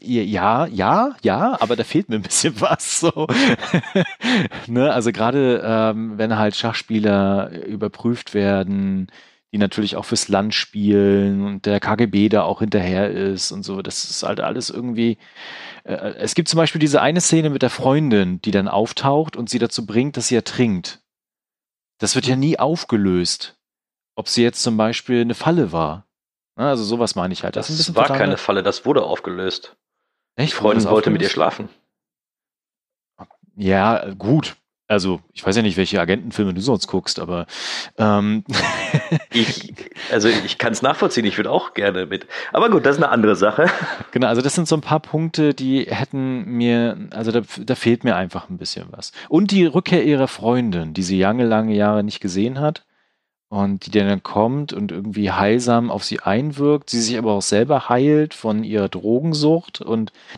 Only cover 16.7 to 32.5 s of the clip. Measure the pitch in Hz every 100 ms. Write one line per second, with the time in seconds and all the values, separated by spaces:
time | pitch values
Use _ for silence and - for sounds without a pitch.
16.7 | 160 151 143 139 175 - 160 156 135 123
17.7 | - 127 147 147 104 92 90 107 98 95
18.7 | 98 113 - 139 143 156 - 113 120 117
19.7 | - 107 110 139 131 - 120 - - 117
20.7 | 92 - - _ _ _ _ _ _ _
21.7 | _ _ - 104 131 123 131 147 - 135
22.7 | 170 - 110 98 90 85 - - _ _
23.7 | _ _ _ _ - - 123 117 - 123
24.7 | 110 110 117 - 120 117 117 160 170 101
25.7 | 82 78 92 _ _ _ _ _ - 143
26.7 | 123 104 120 110 - 92 90 - - -
27.7 | 156 - 110 139 135 98 95 - 98 98
28.7 | - 123 147 - 90 98 90 92 - -
29.7 | _ _ _ _ _ _ - 151 - 107
30.7 | 113 98 107 117 92 95 - 80 - 104
31.7 | _ _ _ _ _ _ _ _